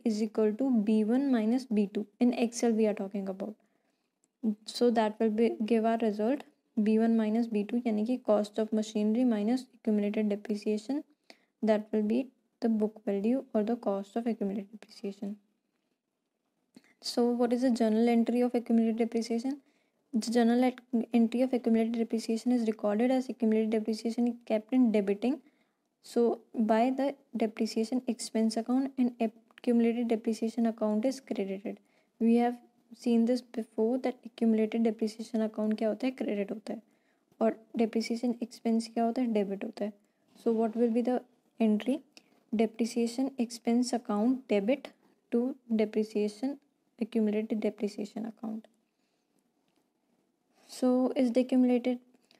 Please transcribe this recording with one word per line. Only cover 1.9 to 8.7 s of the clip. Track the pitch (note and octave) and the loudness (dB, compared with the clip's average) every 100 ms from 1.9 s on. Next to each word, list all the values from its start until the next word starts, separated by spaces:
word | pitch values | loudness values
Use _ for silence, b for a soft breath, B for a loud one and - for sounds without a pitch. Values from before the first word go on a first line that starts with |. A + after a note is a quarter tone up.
two। | G#3 G#3 - | -2 -6 0
In | A#3+ B3 | 0 2
Excel | A#3+ - A#3+ | -2 0 0
we | A3 A3 | 2 2
are | |
talking | G#3 G3 G3+ F#3+ | 0 -4 -6 -6
about। | F#3+ G#3 G#3+ _ _ _ _ _ _ _ _ A3 G#3 - | -6 -8 -10 _ _ _ _ _ _ _ _ -4 -4 -6
So | - A#3+ | 0 2
that | A#3 G#3+ G#3+ | 2 0 0
will | A3+ | -2
be, | G#3+ A#3 E4+ | 2 0 0
give | G#3+ A3+ | 0 2
our | A3+ A3+ | 2 0
result | A3+ G3+ G#3+ C#4+ - _ _ - | 0 0 -2 -2 -6 _ _ -2
B | G#3 A3 | 2 4
one | A3+ A3+ | 4 2
minus | G#3+ A3 A#3 | 2 0 0
B | G#3 | -2
two, | G#3 A#3+ A#3+ | -2 -2 -2
यानी | G#3+ A3 | -2 0
कि | B3+ - | -2 2
cost | G#3 G#3 - | 2 0 -4
of | A3 | -2